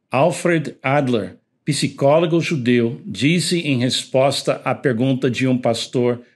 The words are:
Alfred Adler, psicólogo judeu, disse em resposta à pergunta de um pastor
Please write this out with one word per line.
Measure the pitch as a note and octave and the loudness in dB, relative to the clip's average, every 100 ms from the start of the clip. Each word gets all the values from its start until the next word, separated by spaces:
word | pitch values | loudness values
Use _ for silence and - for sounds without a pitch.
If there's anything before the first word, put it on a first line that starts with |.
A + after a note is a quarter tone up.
| - | -4
Alfred | B2+ E3 - F3 E3 C3 - | 0 2 2 0 0 -2 -6
Adler, | C3+ C#3+ C3 A#2 F#2 - _ _ - | 0 0 2 -2 -4 -14 _ _ -4
psicólogo | C#3 - - C#3 D#3 E3+ E3 | -2 -2 0 2 4 2 0
judeu, | - D#3 A#2+ A#2+ A#2 D3 G3+ | 0 -2 2 2 2 -4 -10
disse | F#2+ C#3 F3 - F3 | -2 0 2 0 -2
em | D3 B2+ | 0 0
resposta | B2+ - - C3 C#3 - - - | 0 -2 -2 2 2 0 -4 -4
à | C3+ | -4
pergunta | B2 D3 A2+ C3+ C3 C#3 | -2 -2 0 0 0 0
de | A2+ C3 | 0 0
um | B2+ | 0
pastor | A#2+ A#2 - C3 B2 A#2+ - | 0 -2 -2 0 0 -2 -8